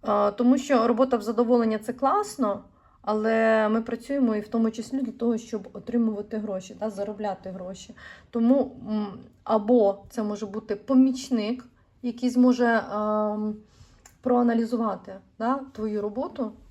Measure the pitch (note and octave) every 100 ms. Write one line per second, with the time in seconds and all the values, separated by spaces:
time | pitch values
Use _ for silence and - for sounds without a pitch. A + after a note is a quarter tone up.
0 | - G#3 G#3 G3+ B3 C#4+ - C4 A3+ A3+
1 | C4 A#3+ G#3 A3+ A#3 A#3+ A3+ G#3+ G#3+ A#3+
2 | C4+ F#4+ G#4 - A3 G3+ - _ _ _
3 | - G#3+ G#3+ A3+ A3+ A3 G#3+ A3 A3+ A#3
4 | - C#4 B3 G#3+ G#3 A#3 A3+ A3 A3 C4+
5 | B3 - A#3 A3+ - G#3+ F#3 G3+ - A#3
6 | A3+ G3+ G#3 A3 G#3 F#3+ F#3 - A3 G3
7 | G3+ G3+ G#3 F#3 F#3+ F#3 F3+ F#3+ - -
8 | - - - A#3 A3+ C#4 A#3 - - G#3+
9 | G#3 F#3+ - _ - A3 G#3 B3 G3+ G3
10 | - - G#3 G#3 G#3 G#3 - G3+ - C4
11 | C4 B3+ - A#3 G#3 B3+ - _ _ _
12 | B3 A#3 B3 B3 B3 A#3+ A#3+ A3+ - G#3
13 | G#3+ G#3+ G#3+ G#3+ G#3+ G#3+ - _ - _
14 | - _ B3+ B3 A#3+ A3+ A3+ A3+ A3 F#3
15 | - F#3+ _ _ A3+ C#4 C4+ - G#3+ G#3
16 | G#3 G#3 D4+ - A3 G#3+ -